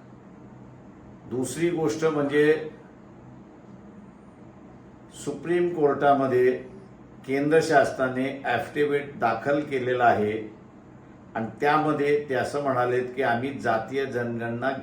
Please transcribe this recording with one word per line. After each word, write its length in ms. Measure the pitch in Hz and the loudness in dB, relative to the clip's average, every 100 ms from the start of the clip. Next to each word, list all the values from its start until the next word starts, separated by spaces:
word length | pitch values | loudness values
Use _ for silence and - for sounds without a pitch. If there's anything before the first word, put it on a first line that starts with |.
| - - - - - - - - - - - - - | -20 -20 -20 -20 -20 -20 -20 -20 -20 -20 -20 -20 -8
दुसरी 400 | 123 127 156 170 | -6 -6 -2 -2
गोष्ट 360 | 160 151 - 160 | 0 -2 0 0
म्हणजे 680 | 147 139 147 151 156 - - - - - - - - - - - - - - - - - - - - - - - - - - - | 0 0 4 4 2 -2 -14 -20 -20 -20 -20 -20 -20 -20 -20 -20 -20 -20 -20 -20 -20 -20 -20 -20 -20 -20 -20 -20 -20 -20 -12 -10
सुप्रीम 480 | 135 165 175 175 | -6 -2 0 0
कोर्टामध्ये 760 | 156 143 131 143 135 131 127 127 123 - - - - - - - | 2 2 4 4 4 4 4 4 2 -6 -18 -20 -20 -20 -14 -4
केंद्र 320 | 139 147 160 | -2 4 4
शासनाने 800 | 160 143 127 - 127 127 135 - 123 | 4 4 2 0 -2 -2 -4 -4 -4
ॲफिडेव्हिट 760 | 117 - 147 143 143 - 110 | -4 -4 -2 0 0 -4 -2
दाखल 420 | 117 110 135 151 | -2 0 0 -2
केलेला 440 | 147 135 120 123 120 | -2 -2 -2 4 4
आहे 320 | 107 104 110 - - - - - - - - - 120 | 4 0 -4 -8 -16 -20 -20 -20 -20 -20 -20 -10 -8
आणि 100 | 110 - | -8 -2
त्यामध्ये 520 | 143 151 151 139 143 147 - | 2 2 2 0 2 0 0
ते 60 | 123 | -2
असं 280 | - 147 | -2 -2
म्हणालेत 440 | 143 123 123 123 123 - | -2 0 0 0 -2 -2
की 60 | |
आम्ही 380 | 127 120 139 120 | 0 0 -2 -4
जातीय 460 | 117 110 - 135 131 | -2 -2 -2 -4 -4
जनगणना 680 | 117 117 117 117 117 131 - | -4 -4 -4 -6 -4 -4 -6